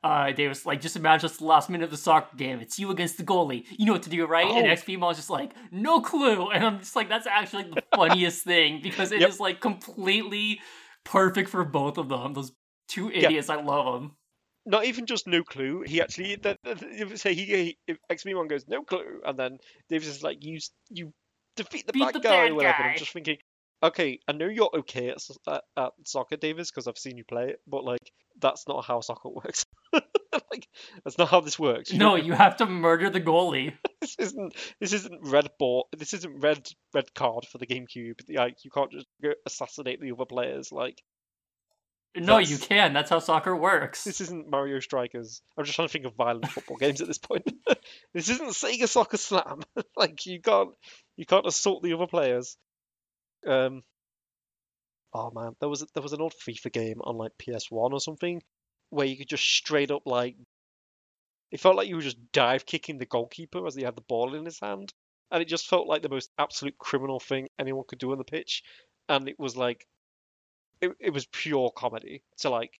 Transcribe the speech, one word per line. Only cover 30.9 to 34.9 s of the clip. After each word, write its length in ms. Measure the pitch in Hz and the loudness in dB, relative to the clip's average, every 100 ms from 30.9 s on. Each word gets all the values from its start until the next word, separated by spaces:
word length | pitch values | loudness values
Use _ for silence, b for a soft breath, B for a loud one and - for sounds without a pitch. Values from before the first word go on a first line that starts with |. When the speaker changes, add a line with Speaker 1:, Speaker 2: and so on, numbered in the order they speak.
| 185 | -14
Speaker 2:
that's 140 | 151 - | -12 0
not 120 | 165 | 6
how 120 | 180 | 6
this 180 | 151 - | 4 -2
works. 320 | 151 117 - | 0 0 -2
You 80 | 185 | 6
Speaker 1:
No, 180 | 208 185 | 6 6
Speaker 2:
don't 100 | 160 | 2
Speaker 1:
you 80 | |
have 240 | 170 185 - | 8 8 8
to 80 | 220 | 0
murder 420 | 180 165 165 190 | 4 6 6 4
the 120 | 180 | 2
goalie. 500 | 165 160 180 139 135 147 - | 4 4 4 0 -4 -6 -10
Speaker 2:
<laughs> 120 | _ | _
This 140 | 302 - | -12 -6
isn't, 360 | - 269 190 - B B | -6 -4 -10 -10 B B
this 120 | 196 | -4